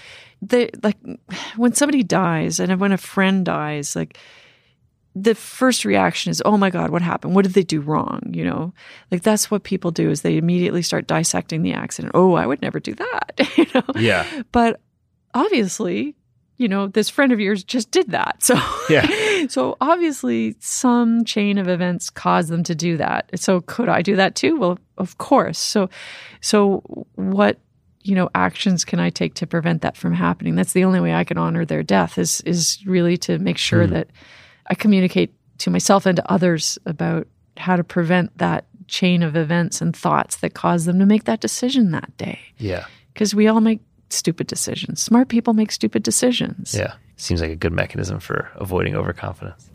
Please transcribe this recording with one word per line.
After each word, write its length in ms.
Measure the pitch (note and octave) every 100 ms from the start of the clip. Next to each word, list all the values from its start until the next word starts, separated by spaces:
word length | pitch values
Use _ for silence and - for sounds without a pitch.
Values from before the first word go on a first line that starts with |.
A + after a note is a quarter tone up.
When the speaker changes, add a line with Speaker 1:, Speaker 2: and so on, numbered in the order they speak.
| - - - _
Speaker 1:
they, 260 | G3 B3 A#3+ -
like, 140 | G#3+ - - - - F3+ - G#3+
when 160 | A#3+
somebody 300 | A3+ C#4+ C#4+
dies 560 | F#3 E3+ F3 D#3+ E3 D#3+
and 200 | F3+ F#3
when 120 | G3+
a 60 | F#3+
friend 440 | - - F#3+ G3
dies, 520 | F3 D#3 D3+ D3 C#3+ E3+
like, 240 | D#3+ - - - _ _ _ _ _ _ _ F#3
the 120 | G#3 G#3+
first 500 | - - C4 A#3 G#3
reaction 460 | G3 F3+ - F3
is, 100 | D#3+ -
"Oh 120 | G#3
my 120 | G3
God, 200 | F3+ D#3+
what 100 | E3
happened? 340 | E3+ D#3 E3+ F#3
What 80 | G3
did 80 |
they 100 | F#3+
do 180 | F3 D#3
wrong?" 400 | C#3+ D#3 - - -
You 120 | E3+ E3
know, 280 | F2 E3 - - - _
like, 100 | F3+
that's 280 | A3 G#3+ -
what 120 | G#3
people 280 | - F#3 F3
do, 180 | E3 D#3
is 120 | D3+
they 160 | E3+ D#3+
immediately 440 | E3 F3+ F3 F3
start 260 | E3 F3+ -
dissecting 540 | D#3+ E3+ F#3 - D#3+
the 100 | -
accident. 380 | - - - - D#3+
"Oh, 180 | F#3 E3
I 100 | G#3+
would 140 | C#4+
never 180 | - D#3
do 160 | - -
that," 360 | A#4 A#4+ - - -
<laughs> 120 | -
you 80 | - B3+
know? 80 | - C4+
Speaker 2:
Yeah. 300 | A2+ F2+ - D4+ -
Speaker 1:
But 280 | A#3+ A#3 - _ _ _ _ _
obviously, 840 | A#3+ G4+ D#4 F#3+ - F3+ G3 C#4+ - _ _ _ -
you 100 | A#3
know, 200 | G3 G3
this 220 | G#3+ G#3+
friend 220 | - C#4
of 80 | A3
yours 240 | G3 G#3
just 280 | - B3 A3
did 200 | F4 C#4
that. 260 | D#3 - -
<laughs> 40 |
So, 120 | - D3+ - - -
Speaker 2:
Yeah. 180 | D3+ D#4+ G#4+ G#4+ G4 C#4+
Speaker 1:
so 300 | C4+ C4 -
obviously 760 | C4+ F4 E4 C4+ B3+ A#3 A3 -
some 640 | - - B3 A#3+ A#3 A#3
chain 340 | A3 G#3+ G#3 G3+
of 100 | F3+
events 420 | F3 F3+ F3 -
caused 400 | - F3+ F3+ D#3+
them 140 | E3+
to 120 | F3 D#3+
do 220 | E3+ D#3+
that. 320 | - A#1 - F3+
So 220 | - F3+
could 260 | - - B3
I 120 | -
do 140 | E3+ F#3+
that 200 | F#3+ -
too? 220 | - D#4+
Well, 220 | F3+ F3+ _ -
of 200 | F#3 -
course. 400 | - C4 - E3
So, 300 | - G#3+ F#3 - - - - -
so 380 | - G#3 G3+ F#3+ - - - -
what, 420 | F#3+ F#3+ - - _ _ _ _
you 120 | G3 F#3+
know, 140 | F3+ F3+
actions 480 | F#3 - G3 F3
can 160 | - F3
I 100 | F3
take 260 | - E3 -
to 120 | E3+
prevent 340 | E3+ E3 E3
that 120 | - -
from 180 | E3+
happening? 420 | E3+ F3 E3+ E3+ E3+
That's 180 | F#3
the 100 | F#3+
only 160 | F#3 F#3
way 140 | E3+
I 100 | E3
can 140 | F3 E3+
honor 260 | E3 E3 D#3+
their 180 | D#3
death 340 | D#3 G3 E3+ -
is, 240 | E3+ -
is 380 | F#3 F3 D#3+ - G3
really 320 | F#3 F3 F3
to 200 | - E3
make 180 | F#3 -
sure 280 | - A2 G2+
Speaker 2:
Hmm. 80 |
Speaker 1:
that 140 | E2 - _ - - - _ -
I 40 | -
communicate 580 | G#3+ F#3+ F#3 F#3 E3+ _ _ -
to 100 | F#3
myself 360 | F3+ - G3 F#3+
and 100 | F3
to 140 | -
others 460 | E3+ F3+ D#3+ - - -
about 420 | D3 E3+ E3 - _ _ -
how 180 | F3+ F3+
to 80 |
prevent 540 | E3+ F3+ E3 F3+ E3 -
that 280 | F3 E3 - - -
chain 340 | - F#3 F3
of 120 | E3 D#3+
events 460 | D#3 F3 E3 -
and 140 | E3+ E3
thoughts 420 | E3+ D3 - -
that 160 | - -
caused 300 | F3 F3 E3
them 100 | F#3
to 60 | G3
make 200 | G#3+ A#3
that 140 | A3+
decision 500 | A3 - B3 C4+ G3
that 240 | D#3 - -
day. 220 | - - - -
Speaker 2:
Yeah. 280 | G2+ F2+ - - _ -
Speaker 1:
'Cause 200 | G#3 G3+
we 120 | G#3+
all 140 | A3
make 200 | A3+ A3 - _ _
stupid 360 | - - D#3+ -
decisions. 520 | E3 - - - D#3+
Smart 260 | - A#3 C4
people 260 | A#3 A#3
make 180 | A3 G#3+
stupid 300 | - A3 A3
decisions. 720 | G#3+ - B3+ A#3+ - - - G#2
Speaker 2:
Yeah. 180 | - - _ -
Seems 240 | - F2
like 100 | D#2+
a 40 | D#2+
good 180 | E2+
mechanism 460 | F2 F#2 G2+ F#2+ G2+
for 300 | - - - -
avoiding 400 | F#2 F2+ F#2 G2+
overconfidence. 760 | G2 F2 G2 F#2+ G2 - -